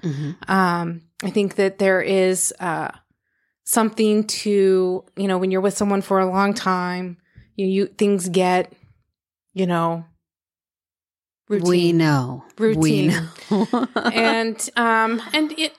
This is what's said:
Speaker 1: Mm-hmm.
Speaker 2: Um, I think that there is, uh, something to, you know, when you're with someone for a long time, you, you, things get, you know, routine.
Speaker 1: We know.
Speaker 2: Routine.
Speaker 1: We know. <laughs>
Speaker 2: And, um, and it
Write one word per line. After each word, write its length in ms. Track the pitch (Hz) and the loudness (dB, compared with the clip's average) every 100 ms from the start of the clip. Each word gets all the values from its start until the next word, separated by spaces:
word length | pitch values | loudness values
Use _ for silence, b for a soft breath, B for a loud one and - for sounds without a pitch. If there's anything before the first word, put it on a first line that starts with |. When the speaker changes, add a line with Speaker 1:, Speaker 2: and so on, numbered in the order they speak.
Speaker 1:
Mm-hmm. 480 | 175 139 147 175 - | -8 -6 -8 -10 -2
Speaker 2:
Um, 520 | 190 185 175 170 170 - - | 0 2 0 -4 -8 -14 -10
I 80 | 196 | -4
think 260 | 214 196 - | 0 -2 0
that 220 | 196 190 | -2 2
there 220 | 190 185 | 2 2
is, 520 | - 190 185 185 - - | 2 2 2 2 -4 -6
uh, 320 | 180 156 151 - _ _ _ _ _ _ | -6 -6 -6 -12 _ _ _ _ _ _
something 600 | - - 220 220 214 214 | -2 0 0 2 2 2
to, 800 | 214 - 214 202 190 185 185 185 - - | 0 -4 0 2 4 4 0 -2 -8 -6
you 120 | 196 | -2
know, 80 | 185 | 0
when 120 | 190 | 0
you're 100 | 190 | 0
with 160 | 196 190 | 0 0
someone 240 | 202 196 | 0 0
for 180 | 190 190 | 0 0
a 60 | 185 | 0
long 240 | 185 202 | 2 0
time, 640 | 202 - 185 180 180 180 175 b b b | 0 -2 -2 -2 -6 -8 -12 b b b
you, 120 | - 190 | -4 -2
you, 200 | 190 202 | 0 -2
things 420 | - 208 202 180 | 0 0 0 0
get, 440 | 180 185 185 180 - _ _ _ _ _ _ _ | 0 2 0 -2 -8 _ _ _ _ _ _ _
you 140 | 190 185 | -4 -2
know, 380 | 170 165 165 165 _ _ _ _ _ _ _ _ _ _ _ _ _ - | 0 -2 -4 -10 _ _ _ _ _ _ _ _ _ _ _ _ _ -4
routine. 200 | 202 175 | -2 2
Speaker 1:
We 240 | 180 170 | 2 4
know. 520 | 165 160 143 127 135 - - | 4 4 2 0 -8 -14 -2
Speaker 2:
Routine. 220 | 220 160 | 0 2
Speaker 1:
We 260 | 156 151 147 | 2 2 2
know. 800 | 165 165 - - 202 208 247 247 | 0 -4 -10 -4 0 0 -2 -2
<laughs> 40 | - 233 | -2 -2
Speaker 2:
And, 580 | 220 226 226 226 214 - - | 0 0 0 -2 -6 -6 -2
um, 440 | 233 226 220 226 220 | 0 2 2 -2 -4
and 200 | 302 311 302 | -4 -4 -4
it 140 | 311 | -6